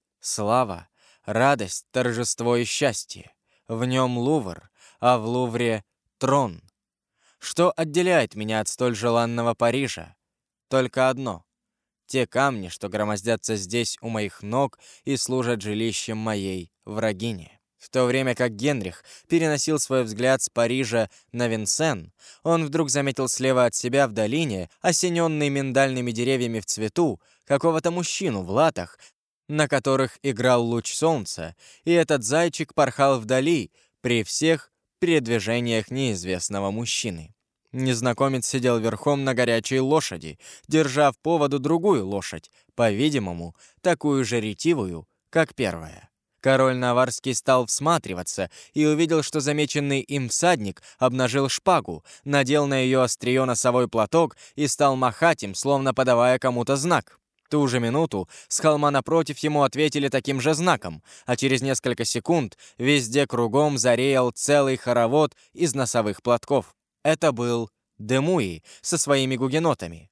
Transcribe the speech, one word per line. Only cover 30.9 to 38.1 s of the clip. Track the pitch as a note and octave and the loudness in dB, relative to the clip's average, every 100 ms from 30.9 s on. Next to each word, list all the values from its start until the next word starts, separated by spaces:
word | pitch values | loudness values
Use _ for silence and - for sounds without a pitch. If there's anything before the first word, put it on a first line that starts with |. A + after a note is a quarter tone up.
солнца, | - D#3+ D3+ F2+ - D#2+ - - - | 0 0 0 -4 -10 -12 -14 -20 -8
и | E3+ | 2
этот | E3+ D#3+ C#3+ | 2 4 0
зайчик | A2 D3+ E3+ - D#3 | 0 0 0 -2 -4
порхал | - C3 B2+ C#3 C3 | 0 0 4 2 2
вдали | A2 C3 D3 D#3+ F#2 _ _ _ | 0 0 2 0 -2 _ _ _
при | B2 A#2+ | -2 0
всех | G2+ - D#3+ D#3+ - _ _ _ | -2 0 0 0 -4 _ _ _
передвижениях | E3+ D#3+ A#2 A#2 G2+ A#2+ A#2+ A2+ - | 2 2 2 -2 0 -2 0 -2 -2
неизвестного | B2+ C3 F#2+ F2+ F2+ - G2+ G2 | -4 -4 -4 -4 -4 -4 -4 -4
мужчины. | G#2+ A#2 - A2+ E2 D#2 _ _ _ _ | -4 -4 -4 -6 -8 -14 _ _ _ _
Незнакомец | B2+ C3 A#2 B2 | -4 -2 0 -2